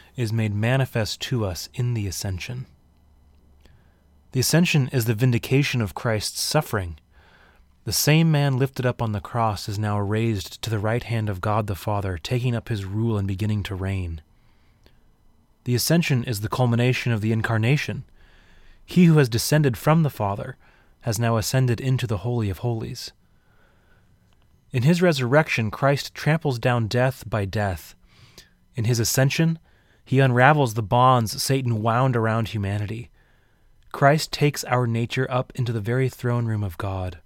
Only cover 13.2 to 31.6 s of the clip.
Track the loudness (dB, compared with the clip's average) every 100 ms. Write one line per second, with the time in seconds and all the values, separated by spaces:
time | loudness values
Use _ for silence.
13.2 | -2 -2 -2 -2 -4 -4 -4 -4 -4 -8
14.2 | -14 _ _ _ _ _ -20 _ _ _
15.2 | _ _ _ _ -4 -2 2 2 2 0
16.2 | 0 -4 -4 0 2 2 2 0 0 -2
17.2 | 0 -2 0 0 2 0 -2 -8 -12 -20
18.2 | -20 -20 _ -20 -20 -20 -2 6 8 8
19.2 | 4 0 0 2 2 0 2 2 2 0
20.2 | -4 -4 -8 -14 _ _ _ _ -6 -2
21.2 | 0 0 0 2 2 0 0 -2 -2 -4
22.2 | -2 -2 -2 -2 -4 -4 -6 -10 -14 -18
23.2 | _ _ _ _ _ _ _ _ _ _
24.2 | _ _ _ _ _ 0 2 4 4 2
25.2 | 4 4 4 0 -2 0 0 0 -4 -4
26.2 | 0 0 0 0 0 0 0 2 0 -2
27.2 | -6 -4 -2 -2 -2 -4 -10 -20 _ _
28.2 | -20 -20 -20 _ _ -4 0 2 2 2
29.2 | 2 2 0 0 -8 _ _ _ 0 2
30.2 | 4 6 6 6 2 -2 0 4 4 4
31.2 | 2 -4 -2 -2